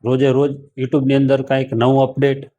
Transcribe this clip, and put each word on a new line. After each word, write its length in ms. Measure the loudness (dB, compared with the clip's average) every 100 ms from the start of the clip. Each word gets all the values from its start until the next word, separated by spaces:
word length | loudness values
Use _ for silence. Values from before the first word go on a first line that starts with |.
રોજે 260 | -2 0 2 2
રોજ 140 | 0 -4 -14 -10
YouTube-ની 380 | -4 -2 2 2
અંદર 180 | 2 0 0
કાંઈક 220 | -2 -2 0
નવું 200 | 2 2 0
અપડેટ 340 | 0 -2 -2 -8